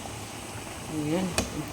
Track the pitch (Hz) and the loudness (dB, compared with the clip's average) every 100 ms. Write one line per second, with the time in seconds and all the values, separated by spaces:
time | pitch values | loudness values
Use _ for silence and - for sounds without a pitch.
0 | 762 - - - - - - - - 156 | -6 -6 -6 -6 -6 -6 -6 -6 -2 2
1 | 151 175 185 160 - 147 147 | 4 6 6 2 0 -2 0